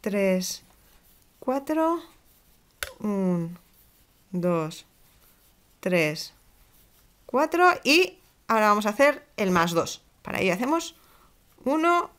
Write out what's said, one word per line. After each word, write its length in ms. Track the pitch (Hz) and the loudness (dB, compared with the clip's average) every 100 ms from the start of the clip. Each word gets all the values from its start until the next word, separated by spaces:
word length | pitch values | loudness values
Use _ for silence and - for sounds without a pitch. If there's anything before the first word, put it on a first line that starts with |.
tres, 600 | - 202 196 185 185 - - _ _ _ _ _ _ _ | -4 -2 0 0 -2 -10 -16 _ _ _ _ _ _ _
cuatro, 640 | - 269 277 311 320 339 330 _ _ _ _ _ _ _ - - | -4 -4 -2 -2 0 -2 -6 _ _ _ _ _ _ _ -16 -8
un, 580 | 208 202 185 175 165 175 _ _ _ _ _ _ _ | -6 -2 -2 -2 -4 -12 _ _ _ _ _ _ _
dos, 560 | 185 175 170 156 170 - _ _ _ _ _ _ _ _ _ | -4 -2 -2 -4 -10 -20 _ _ _ _ _ _ _ _ _
tres, 520 | - 180 151 151 - _ _ _ _ _ _ _ _ _ - | -2 0 0 -2 -12 _ _ _ _ _ _ _ _ _ -6
cuatro 440 | 247 311 339 359 - | -2 0 4 4 4
y 320 | - 311 359 - _ _ _ | 2 4 4 -4 _ _ _
ahora 200 | 226 214 | 2 4
vamos 180 | 208 214 | 2 0
a 40 | |
hacer 360 | 208 285 285 - - | 2 2 2 -8 -4
el 140 | 202 | 0
más 220 | 180 170 | 2 2
dos. 280 | 165 - - _ _ | 0 -2 -8 _ _
Para 180 | - - | -8 -2
ello 140 | 190 | -2
hacemos 420 | 180 247 330 - - _ _ _ _ _ _ - | -2 -2 -4 -4 -16 _ _ _ _ _ _ -2
uno 420 | 302 330 349 453 | 0 2 0 -2